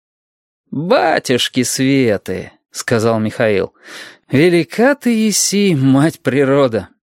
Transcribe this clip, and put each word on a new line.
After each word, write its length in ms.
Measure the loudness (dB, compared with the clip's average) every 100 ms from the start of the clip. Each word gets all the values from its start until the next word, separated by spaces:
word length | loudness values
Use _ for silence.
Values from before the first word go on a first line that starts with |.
| _ _ _ _ _ _ _
«Батюшки 920 | -8 -2 0 0 -2 -2 -2 -2 -4
светы», — 880 | -4 -2 0 2 0 -2 -4 -10 -12 -20 _
сказал 480 | -12 -4 0 0 0
Михаил. 560 | -2 -2 0 0 -2 -8 -20 -20 -20 -20 _
«Велика 640 | 2 4 2 0 0 0
ты 160 | 0 -2
еси, 640 | 0 0 0 -2 0 2
мать 460 | 2 2 4 2 -2
природа, 720 | -4 0 2 2 2 0 -8 _